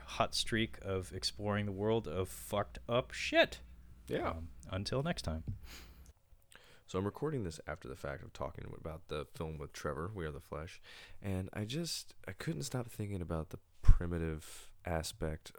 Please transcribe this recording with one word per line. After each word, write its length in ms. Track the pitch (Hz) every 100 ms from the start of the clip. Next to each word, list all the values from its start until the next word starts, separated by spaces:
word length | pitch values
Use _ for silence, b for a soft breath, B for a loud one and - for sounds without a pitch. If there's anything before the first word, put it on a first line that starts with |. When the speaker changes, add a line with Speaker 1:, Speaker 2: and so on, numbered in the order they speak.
| -
Speaker 1:
hot 280 | - 107 -
streak 420 | - 113 113 -
of 280 | 98 95 92
exploring 520 | 92 - - 104 104 104
the 60 |
world 340 | 95 107 113 82
of 220 | 87 92
fucked 500 | - - 101 - - -
up 240 | 120 -
shit. 480 | - - 320 - - - - - - -
Speaker 2:
Yeah. 220 | - 339
Speaker 1:
Um, 180 | 82 82 - 87
until 320 | 95 101 131
next 200 | 165 -
time. 200 | - 80 - - B B B B B - - - - B B B -
Speaker 2:
So 100 | 92
I'm 80 | 101
recording 380 | - 151 139
this 160 | 87 78 -
after 200 | 76 64
the 80 | 67
fact 280 | 71 69
of 100 | -
talking 320 | - - - - -
about 280 | 82 80 -
the 160 | 76 71 -
film 220 | 80 76
with 140 | 73
Trevor, 360 | - 78 69 90 98
We 100 | 78
Are 60 |
the 80 | 71
Flesh, 420 | - 73 85 - B B B B
and 260 | 98 92 98
I 100 | - 107
just, 500 | 151 165 - - - -
I 40 |
couldn't 320 | - 156 160
stop 240 | 139 127 113
thinking 320 | - 101 95
about 280 | 85 80 78
the 80 | - - -
primitive 840 | - - 87 85 80 78 - - - - 90
aspect 680 | 82 76 - 80 78 -